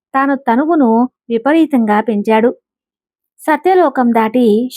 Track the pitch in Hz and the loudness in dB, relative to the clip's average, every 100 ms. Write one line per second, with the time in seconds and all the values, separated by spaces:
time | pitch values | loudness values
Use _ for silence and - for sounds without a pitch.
0 | _ 269 277 277 269 233 302 339 240 226 | _ -4 -2 -2 -2 -2 0 0 2 2
1 | 247 - - 233 269 330 311 254 214 208 | -2 -6 -6 -4 0 0 0 0 0 -2
2 | 214 208 202 220 233 - _ _ _ _ | -2 -4 0 0 0 -2 _ _ _ _
3 | _ _ _ _ - 294 349 370 311 269 | _ _ _ _ -4 -2 2 2 2 0
4 | 240 226 220 240 233 214 254 | 0 0 0 0 2 2 -2